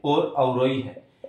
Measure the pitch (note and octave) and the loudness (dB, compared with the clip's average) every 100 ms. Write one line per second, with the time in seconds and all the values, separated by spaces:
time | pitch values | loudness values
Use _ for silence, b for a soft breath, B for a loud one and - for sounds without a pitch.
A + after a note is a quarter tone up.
0 | C#3+ D#3 E3 C#3+ C3 B2+ C3+ C3+ A2+ - | 0 2 2 2 0 2 0 0 -6 -12
1 | - B | -20 B